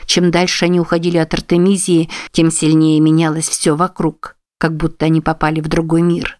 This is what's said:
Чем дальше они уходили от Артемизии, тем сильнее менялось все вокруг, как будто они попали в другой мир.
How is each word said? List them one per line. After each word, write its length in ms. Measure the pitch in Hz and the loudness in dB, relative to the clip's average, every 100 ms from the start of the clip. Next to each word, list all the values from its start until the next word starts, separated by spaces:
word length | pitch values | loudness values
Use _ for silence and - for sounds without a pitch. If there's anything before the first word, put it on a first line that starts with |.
Чем 260 | - 175 175 | -4 0 2
дальше 340 | 170 180 - | 2 0 0
они 140 | 175 180 | 0 0
уходили 380 | 165 170 175 170 | 0 -2 0 -2
от 160 | 160 | -2
Артемизии, 760 | 160 - 175 185 190 185 165 165 - - | -6 -2 2 2 0 0 0 0 -8 -4
тем 200 | - 165 | 0 0
сильнее 480 | - 156 160 156 156 | 0 2 2 4 4
менялось 500 | 156 160 160 160 - | 4 2 0 -2 -6
все 260 | - 165 | -4 -2
вокруг, 600 | 151 185 - 165 - - - _ _ | 0 -2 -2 -4 -6 -14 -18 _ _
как 180 | 165 | -4
будто 300 | 156 160 - | -2 -6 -2
они 160 | 160 160 | 0 0
попали 380 | 160 160 151 156 | 0 -2 -2 -2
в 80 | 156 | -2
другой 340 | 165 160 165 | -2 0 0
мир. 380 | 175 170 - | 2 -2 -6